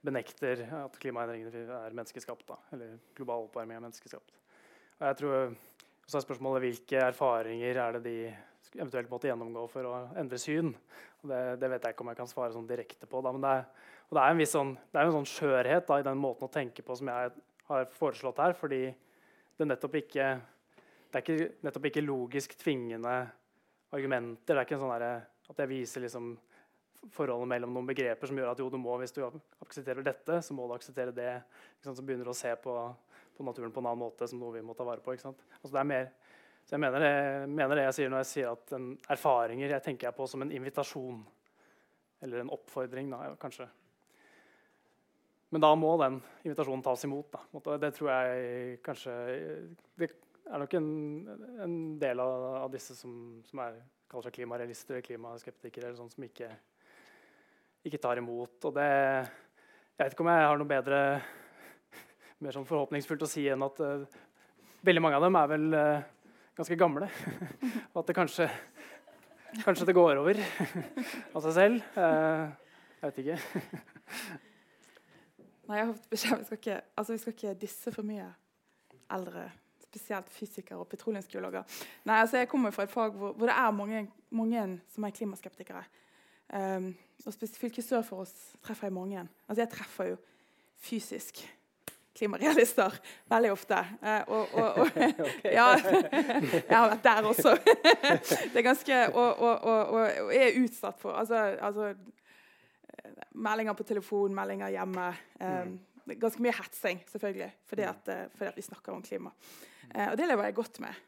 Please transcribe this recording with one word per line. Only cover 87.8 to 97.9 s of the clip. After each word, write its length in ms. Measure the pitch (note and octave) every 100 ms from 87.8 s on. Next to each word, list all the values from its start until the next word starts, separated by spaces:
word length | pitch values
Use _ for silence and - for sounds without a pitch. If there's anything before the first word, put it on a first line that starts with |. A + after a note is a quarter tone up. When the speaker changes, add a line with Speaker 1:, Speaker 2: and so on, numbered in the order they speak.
| A#3
Speaker 2:
sør 160 | A#3+
for 220 | A3+ F#3+ F#3
oss 80 | - - - -
treffer 240 | G#3+ G3+
jeg 60 | F#3
mange. 260 | F#3+ G3 F3 _ -
Altså, 140 | G#3+
jeg 80 | A#3
treffer 380 | - G#3 - F3+
jo 60 | F#3 _ _ _ _ _ _
fysisk 560 | - A3+ - - - - - - _ _ - - _
klimarealister 840 | - G#3 G3+ C#4+ C#4 A#3 - G3 - - - _
veldig 220 | A3+ A3+
ofte. 260 | G3 - F#3+ F3+ G#3+
Eh, 220 | G#3+ G#3+ -
og, 240 | A3 G#3+ -
og, 220 | A3+ -
og, 160 | E4 -
<laughs> 140 | - -
Speaker 3:
<laughs> 100 | D#3+
Ok. 180 | - F#3+
Speaker 2:
ja, 220 | A#3 B3 C4 C#4+ F#4+ - C#4+
<laughs> 480 | - B3 - E3 -
jeg 80 | A3+
har 140 | A3+
vært 160 | A3 B3
der 220 | G#3+ G#3+
også. 240 | - B3+ E4 - - E4